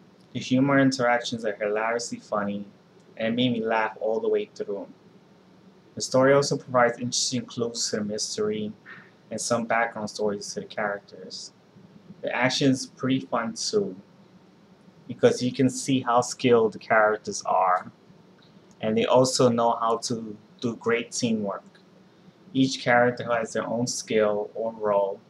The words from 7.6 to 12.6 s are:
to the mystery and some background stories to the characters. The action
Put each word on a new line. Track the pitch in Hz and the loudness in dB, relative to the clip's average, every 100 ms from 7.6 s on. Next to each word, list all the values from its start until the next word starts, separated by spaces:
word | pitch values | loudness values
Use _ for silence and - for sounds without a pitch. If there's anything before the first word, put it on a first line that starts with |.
| 117 - - | -4 -4 -4
to | 110 | -4
the | |
mystery | 104 107 - - 107 107 107 - - - - _ _ | -4 -4 -6 -4 -2 -2 -6 -10 -18 -20 -20 _ _
and | 110 | -8
some | - 117 | -2 -2
background | 113 117 117 110 104 | 0 0 0 -4 -8
stories | - 107 101 - | -4 -4 -4 -8
to | - | -10
the | - | -10
characters. | - 104 101 - 92 95 - - - _ - - - - - | -6 -6 -6 -10 -18 -16 -16 -16 -20 _ -20 -20 -20 -20 -10
The | - | -6
action | 113 127 - | 0 0 2